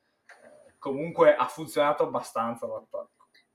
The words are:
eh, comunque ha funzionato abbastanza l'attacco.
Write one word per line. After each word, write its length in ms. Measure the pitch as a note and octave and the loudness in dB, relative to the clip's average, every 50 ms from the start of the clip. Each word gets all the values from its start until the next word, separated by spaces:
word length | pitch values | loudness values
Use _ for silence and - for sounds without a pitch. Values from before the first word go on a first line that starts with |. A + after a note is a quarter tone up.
| _ _ _ _ _ | _ _ _ _ _
eh, 460 | _ - _ - - - - - - _ | _ -20 _ -20 -20 -20 -20 -20 -20 _
comunque 580 | _ - C#3 - - D#3+ E3+ E3 E3 E3 D3+ - | _ -8 -6 -6 -4 -6 -4 2 6 6 6 6
ha 120 | - B2+ | 4 0
funzionato 560 | - - D#3+ D#3 - - D3+ D3 D3 D3 - D#3+ | -4 -4 -12 -12 -6 0 2 2 2 2 2 0
abbastanza 640 | C#3+ B2+ A#2+ - - - A#2 A2+ A#2 A#2+ - A#2+ | 0 -2 -6 -6 -4 -4 -4 -4 -4 -4 -6 -8
l'attacco. 440 | A2+ A2 A2 - _ - - - _ _ _ _ _ _ _ _ _ | -8 -10 -10 -12 _ -12 -12 -12 _ _ _ _ _ _ _ _ _